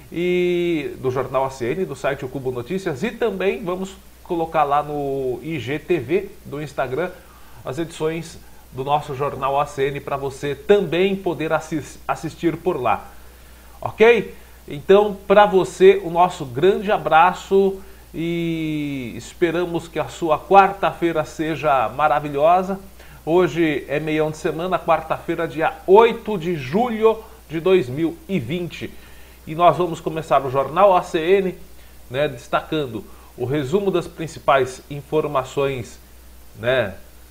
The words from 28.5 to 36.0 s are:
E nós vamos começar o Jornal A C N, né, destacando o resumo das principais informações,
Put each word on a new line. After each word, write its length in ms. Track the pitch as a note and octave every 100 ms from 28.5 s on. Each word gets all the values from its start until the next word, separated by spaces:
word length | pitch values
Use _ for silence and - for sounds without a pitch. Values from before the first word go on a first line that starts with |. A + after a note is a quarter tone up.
| F3 E3+ - G#2+ - - - - -
E 120 | - D#3
nós 200 | F3 D3+
vamos 220 | F3+ D#3+
começar 460 | E3+ D#3+ - C#3+ C3+
o 40 |
Jornal 440 | C3+ C3 E3 G3+ F3+
A 60 |
C 160 | - E3+
N, 400 | D#3+ G3 F#3 F3 - - - - -
né, 200 | B2 D3
destacando 720 | B2+ - D#3 - D#3 C3+ G#2+ - - - -
o 100 | A#2
resumo 440 | D3+ C3 G3 G3
das 160 | E3+ -
principais 760 | - D#3+ - - C3+ B2+ - -
informações, 1080 | D3 - D#3 D3 C#3 B2+ D3 C#3 B2+ G#2+ -